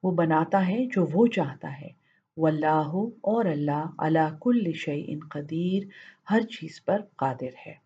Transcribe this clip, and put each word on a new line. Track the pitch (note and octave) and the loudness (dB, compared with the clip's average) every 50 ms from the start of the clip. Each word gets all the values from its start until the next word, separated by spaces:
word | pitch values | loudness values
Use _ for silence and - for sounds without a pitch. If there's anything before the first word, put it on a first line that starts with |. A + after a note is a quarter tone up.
وہ | - F#3 | 0 2
بناتا | F3 E3+ E3+ D#3+ D#3+ D#3 E3 E3 - G3 F#3 F3+ | 2 2 4 4 4 2 2 4 2 2 2 2
ہے | F#3+ A#3 C4 | 0 0 -2
جو | B3 - G3 F3 D3 | -2 2 0 0 2
وہ | D3 F#3 A#3+ | 4 4 4
چاہتا | A#3 - F#3+ D#3 C#3 - - - D#3 C3+ C3+ | 4 4 0 -2 -2 -4 -10 -12 -12 -12 -12
ہے، | - - - _ _ _ _ _ _ _ _ | -14 -18 -18 _ _ _ _ _ _ _ _
وَاللَّهُ، | D#3+ D#3+ D#3 D#3 D3+ D3+ D#3 D#3 D#3 D3+ D3 E3 F#3+ G#3+ A#3 - - | 0 2 2 2 2 2 2 2 2 2 0 -2 -2 -2 -4 -6 -6
اور | - F#3+ A3 A#3 A3 | -2 0 0 2 2
اللہ، | F#3 D#3 D3 D3 D3 C#3+ D3 D#3 E3 - - | 2 0 0 0 0 0 -2 -2 -6 -6 -4
عَلَى | D#3+ D#3 D#3+ D#3+ D#3 D#3 D#3 D#3 | 0 2 4 4 4 2 0 -2
كُلِّ | - B3 B3 A#3+ G#3 E3+ | 0 2 2 2 2 0
شَيْءٍ | D#3+ - - D#3+ C#3+ D3 - - D3+ D3 D3+ - | -4 -4 -4 -4 -4 -4 -4 -6 -8 -8 -10 -10
قَدِيرٌ، | - D3 D3 D3 D#3+ D#3+ F3 F3+ F#3 G3 G3 - - - - - - _ _ - | -10 -10 -8 -6 -4 -2 -2 0 0 -2 -4 -6 -16 -20 -20 -20 -20 _ _ 0
ہر | G3+ A3+ | 2 2
چیز | A3+ - - - E3 D#3+ - - _ | 2 0 -8 -12 -12 -14 -14 -8 _
پر | - F#3 G#3+ G#3 - _ | -2 -2 -2 -2 -8 _
قادر | - C3+ C3+ B2+ B2 C3+ B2+ - - - | -4 -4 -4 -2 -4 -8 -10 -10 -14 -18
ہے۔ | - - _ _ | -20 -20 _ _